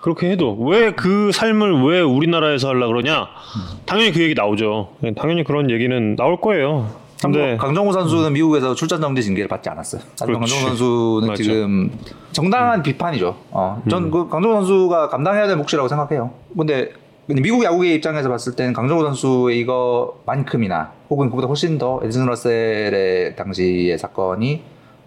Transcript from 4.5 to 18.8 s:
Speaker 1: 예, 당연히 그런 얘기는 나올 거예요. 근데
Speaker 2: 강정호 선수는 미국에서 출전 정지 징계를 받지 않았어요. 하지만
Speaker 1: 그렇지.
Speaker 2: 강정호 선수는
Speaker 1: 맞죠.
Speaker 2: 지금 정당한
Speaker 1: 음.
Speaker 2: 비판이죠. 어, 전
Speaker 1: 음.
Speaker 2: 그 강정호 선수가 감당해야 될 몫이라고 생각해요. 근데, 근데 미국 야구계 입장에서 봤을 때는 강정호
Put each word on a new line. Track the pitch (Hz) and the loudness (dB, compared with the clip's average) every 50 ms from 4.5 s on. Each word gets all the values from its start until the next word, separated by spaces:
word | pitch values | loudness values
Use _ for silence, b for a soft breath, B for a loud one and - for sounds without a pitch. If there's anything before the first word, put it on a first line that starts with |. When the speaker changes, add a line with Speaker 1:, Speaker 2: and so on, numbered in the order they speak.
| 107 104 113 107 107 110 101 - - - 131 | 0 0 0 -2 -2 -2 -6 -8 -8 -6 -6
Speaker 1:
예, | 117 104 | -6 -4
당연히 | - - 156 170 175 147 | -4 -2 -2 -2 -2 -2
그런 | 139 143 147 143 131 | -2 0 0 0 0
얘기는 | 113 113 120 123 127 123 113 107 107 | 0 0 0 0 0 0 0 0 0
나올 | 110 120 151 180 175 | 2 2 2 2 2
거예요. | - 214 208 160 135 143 156 139 113 107 113 - - - - - - | 0 0 2 2 2 0 0 0 -2 -4 -8 -12 -20 -20 -10 -4 -2
근데 | 143 143 151 147 135 117 | 0 0 2 0 0 0
Speaker 2:
강정호 | 113 135 135 151 185 202 202 185 | -2 -2 0 0 0 2 2 2
선수는 | 190 180 160 160 170 160 156 143 | 0 0 0 2 2 2 2 2
미국에서 | 143 160 160 151 143 127 131 123 | 2 2 4 4 2 2 0 -2
출전 | 123 165 160 180 160 | -2 -2 -2 -2 -2
정지 | 160 143 139 131 110 | -2 -2 0 0 0
징계를 | 101 95 95 101 | 0 0 -2 -2
받지 | - - 95 - - | -4 -4 -6 -6 -8
않았어요. | - - - - - 101 - - - - | -8 -8 -10 -10 -12 -12 -14 -14 -10 -6
하지만 | 120 120 117 113 | -2 -2 -2 0
Speaker 1:
그렇지. | 117 117 135 | 0 -2 -2
Speaker 2:
강정호 | 139 131 131 127 | -2 -2 -2 -2
선수는 | 113 123 123 120 120 113 113 113 107 110 113 | 0 0 2 2 2 2 2 2 2 0 0
Speaker 1:
맞죠. | 104 101 110 | -2 0 0
Speaker 2:
지금 | 107 110 110 104 101 101 95 92 - - - - B B B B - - | 0 0 0 0 0 0 0 0 -2 -4 -8 -14 B B B B -6 -4
정당한 | - 147 185 214 247 240 240 233 185 | -2 0 2 2 2 2 2 2 0
Speaker 1:
음. | 143 | 0
Speaker 2:
비판이죠. | 147 131 - 180 175 156 117 90 87 - - - - - | -2 -2 -2 -4 -4 -2 -2 -2 -2 -4 -6 -12 -6 -4
어, | - 92 92 101 117 113 110 | -2 -2 -2 -2 -4 -2 -2
전 | 160 180 175 | 0 0 0
Speaker 1:
음. | 160 | 0
Speaker 2:
그 | 151 175 170 - | 0 -2 -2 -2
강정호 | - 160 190 226 226 | -2 0 0 2 2
선수가 | 208 190 180 196 190 185 175 175 165 151 143 | 2 2 2 4 4 4 4 4 2 0 0
감당해야 | 143 127 147 185 202 208 208 | -2 -2 0 0 2 2 2
될 | 202 190 | 2 0
몫이라고 | 151 143 - 170 151 131 | 0 0 0 0 0 0
생각해요. | 123 147 151 147 139 156 135 117 123 - - - - - | 0 0 -2 -2 -2 -2 -2 -2 -4 -8 -14 -20 -12 -4
근데, | 180 160 151 143 131 120 - - - - - - _ - - | -4 0 0 0 0 -2 -4 -6 -18 -20 -20 -20 _ -6 -2
근데 | 143 135 131 | 0 0 2
미국 | 208 233 247 233 | 2 2 2 2
야구계 | 175 170 180 180 175 165 | 2 2 2 2 2 2
입장에서 | 151 160 160 156 151 135 131 | 2 0 -2 -2 -2 -2 -2
봤을 | 123 113 - 127 120 | -2 -2 -4 -6 -4
때는 | - 127 123 120 | -2 -2 -2 0
강정호 | 113 | 0